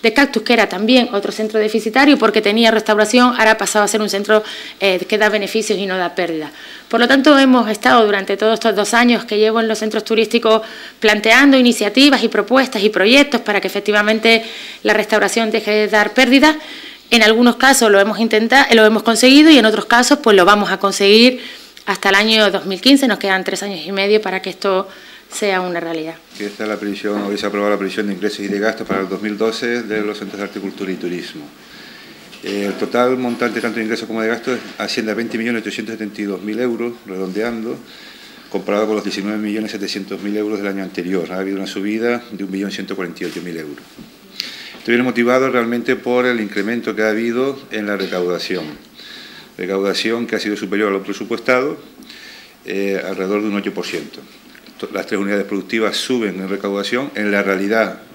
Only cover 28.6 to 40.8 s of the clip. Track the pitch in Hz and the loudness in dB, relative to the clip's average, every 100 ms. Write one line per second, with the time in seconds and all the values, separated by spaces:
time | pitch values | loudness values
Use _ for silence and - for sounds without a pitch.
28.6 | 107 110 104 95 92 92 104 101 113 113 | -2 -4 -4 -4 -4 -6 -6 -2 -4 -2
29.6 | 120 120 107 107 104 104 98 101 98 101 | -4 -6 -4 -6 -6 -8 -10 -10 -10 -8
30.6 | 98 - 95 90 90 87 - - 73 - | -10 -8 -8 -6 -6 -8 -10 -14 -18 -20
31.6 | - - - - - - - - 95 101 | -20 -20 -20 -20 -20 -20 -20 -14 -8 -4
32.6 | 101 95 107 120 123 127 123 120 120 110 | -4 -4 -4 0 0 0 -4 -4 -4 -2
33.6 | 117 113 110 113 110 113 110 117 131 120 | -4 -4 -4 -6 -6 -4 -4 -4 -4 -6
34.6 | 107 - 104 - 110 104 117 113 117 117 | -8 -10 -6 -4 -4 -4 -4 -6 -4 -4
35.6 | 107 - 107 110 104 101 101 95 104 107 | -6 -8 -10 -10 -10 -8 -8 -6 -6 -4
36.6 | 123 113 117 117 98 95 95 98 117 113 | -4 -4 -6 -10 -14 -8 -6 -4 -6 -6
37.6 | 110 135 - - - - - - - 98 | -10 -10 -16 -20 -20 -20 -20 -20 -10 -8
38.6 | 95 101 107 107 98 98 98 107 107 107 | -4 -2 0 -2 -4 -6 -6 -6 -4 -6
39.6 | 110 110 98 104 95 95 101 104 104 104 | -6 -8 -8 -10 -10 -10 -6 -4 -4 -4
40.6 | 101 98 | -6 -6